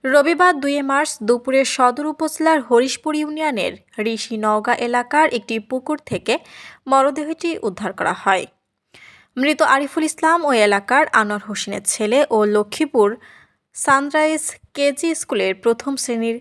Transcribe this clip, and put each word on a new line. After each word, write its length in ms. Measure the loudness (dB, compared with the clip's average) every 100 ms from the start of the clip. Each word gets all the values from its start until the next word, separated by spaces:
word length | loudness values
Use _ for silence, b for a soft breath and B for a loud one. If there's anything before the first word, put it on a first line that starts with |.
রবিবার 500 | 4 4 4 4 4 4
দুইয়ে 200 | -2 -2 0
মার্চ 200 | -2 -2 -4 -2
দুপুরে 340 | -2 2 0 0 2
সদর 300 | 2 2 -6
উপজেলার 460 | -4 -6 0 2 2 4
হরিশপুর 460 | 2 2 -4 -4 -4
ইউনিয়নের 520 | -4 -4 -4 -2 -4 -6 _ -6 -4
ঋষি 220 | -4 -6 -4
নওগাঁ 340 | -2 0 0 -2 0
এলাকার 400 | -2 0 2 2 0
একটি 180 | -4 -8 -6
পুকুর 280 | -8 -4 -8 -6
থেকে 240 | -8 -2 -4 B B B B 0
মরদেহটি 640 | 2 2 0 -6 -6 -6 -4 -6
উদ্ধার 240 | -6 -8 -4
করা 160 | -4 -2
হয়। 220 | 0 0 -2 _ _ _ _ B B B B -2
মৃত 220 | 0 2 4 2
আরিফুল 300 | 0 -2 -4
ইসলাম 280 | 0 2 2 2
ওই 80 | 4 4
এলাকার 360 | 2 2 2 4 2
আনোয়ার 240 | 0 -4 -6
হোসেনের 360 | -10 -8 -6 -6
ছেলে 260 | -4 0 2 2 2
ও 20 | 2 2
লক্ষ্মীপুর 540 | 0 -2 0 2 2 0 b b b b _ -6
সানরাইজ 680 | 0 2 2 0 0 0 -6 -12 _
কেজি 360 | -2 -2 0 -4 -4
স্কুলের 320 | -4 -2 -2 0
প্রথম 300 | -2 -2 -4 -6
শ্রেণীর 340 | -4 -4 -4 -6